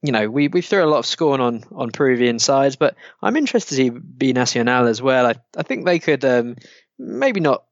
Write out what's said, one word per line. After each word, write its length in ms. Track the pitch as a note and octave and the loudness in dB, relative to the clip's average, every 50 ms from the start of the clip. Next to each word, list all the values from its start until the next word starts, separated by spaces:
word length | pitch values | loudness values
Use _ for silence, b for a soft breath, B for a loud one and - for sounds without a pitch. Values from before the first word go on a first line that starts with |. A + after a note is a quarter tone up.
| - | -2
you 80 | D3 B2+ | 0 0
know, 160 | A2 G#2+ G#2+ | 0 0 0
we, 200 | A2+ C#3 C#3+ C#3+ | 0 0 0 2
we 140 | - F3+ E3+ | 0 -2 -2
threw 220 | - - G3+ F3 | 0 0 2 2
a 60 | D#3 | 2
lot 80 | D3+ C#3 | 2 0
of 80 | A#2+ | 0
scorn 340 | - - - E3+ D3+ C#3 C3+ | -2 -4 -2 0 0 2 2
on, 220 | B2+ A#2+ A#2+ A2+ A2 - - | 0 0 -2 -4 -10 -14 -10
on 180 | - B2+ A#2 | -8 -8 -8
Peruvian 480 | G#2+ - D3+ C3+ B2+ A#2+ B2 A#2+ A#2 A#2 | -2 0 2 2 2 2 2 0 2 0
sides, 360 | - - C#3 C3+ C3+ C#3 C3+ | 0 0 2 2 2 0 0
but 220 | - D#3 C#3 - B B B B B - | 0 -2 -2 -2 B B B B B -2
I'm 140 | - A#3 | -2 0
interested 340 | D#4 D4+ B3+ - A#3+ - - | 0 -2 0 -2 -2 -4 -2
to 40 | D3+ | -2
see 140 | C3 C3 B2 | 0 0 0
Binacional 960 | A#2 A#2+ - - B2+ B2+ C#3 C3+ B2 B2+ B2+ B2 - A#2+ A#2 A#2+ B2 B2+ B2 A#2+ | 0 -4 -16 -20 -8 -2 -2 0 2 0 0 0 0 -2 0 2 2 2 2 2
as 120 | A2+ G#2+ | 0 0
well. 260 | B2 C3+ C3 B2+ B2 | 0 0 2 2 2
I, 80 | A#2+ A#2 A#2 _ _ - | 2 0 -2 _ _ -10
I 60 | - D#3 | -10 -8
think 220 | - F3 F3 F3 | -6 -6 -4 0
they 140 | F3+ F3+ E3 | 0 0 0
could, 240 | - - D3+ C3+ B2+ | 2 0 -2 0 2
um, 320 | C3+ B2 B2 A#2+ A#2+ A#2+ B2+ B B B B B B _ _ | 2 2 2 0 -2 -6 -14 B B B B B B _ _
maybe 400 | C4 B3+ - B3 C4+ C4+ A#3+ G3+ | -12 -10 -6 -2 -2 -2 0 0
not 260 | E3 D3 C3 - _ _ | 0 0 0 0 _ _